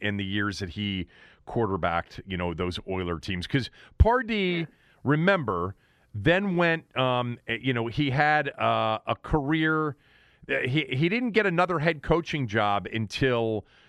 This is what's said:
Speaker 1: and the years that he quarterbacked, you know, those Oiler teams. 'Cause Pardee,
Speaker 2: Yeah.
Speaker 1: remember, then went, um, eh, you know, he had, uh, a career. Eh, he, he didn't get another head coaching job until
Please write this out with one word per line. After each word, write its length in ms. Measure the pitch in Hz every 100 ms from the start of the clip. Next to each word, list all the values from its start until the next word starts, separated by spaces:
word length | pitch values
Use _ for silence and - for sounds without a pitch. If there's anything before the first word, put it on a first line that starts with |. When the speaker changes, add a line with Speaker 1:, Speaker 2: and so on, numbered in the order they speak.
Speaker 1:
and 160 | 104 101
the 40 |
years 360 | 98 104 104 92
that 100 | 95
he 380 | 92 104 95 85 - - - -
quarterbacked, 760 | - 110 95 87 85 - - -
you 100 | 92
know, 160 | 87
those 260 | 82 90 87 -
Oiler 320 | 92 87 82
teams. 280 | - 92 87
'Cause 240 | 131 117 - - -
Pardee, 640 | 214 247 226 220 185 175
Speaker 2:
Yeah. 60 | 160 _ _ _
Speaker 1:
remember, 720 | 117 151 175 196 120 90 90 - _ _ _
then 420 | 107 101 175 202 170
went, 400 | 170 165 - 123
um, 420 | 131 123 120 120 -
eh, 100 | 113
you 120 | 123
know, 140 | 123 117
he 240 | 110 143
had, 380 | 127 151 151 143 -
uh, 400 | 113 113 110 107 -
a 80 | 113
career. 800 | - 156 135 160 156 156 151 135 _ _ _ _ -
Eh, 200 | 117 127
he, 180 | 139 151 127
he 140 | 170
didn't 220 | 226 247
get 140 | 208 202
another 340 | 170 180 170
head 220 | 160 156
coaching 440 | - 165 165 156 123
job 400 | 107 104 101 95
until 720 | 110 107 - 135 120 113 110 - _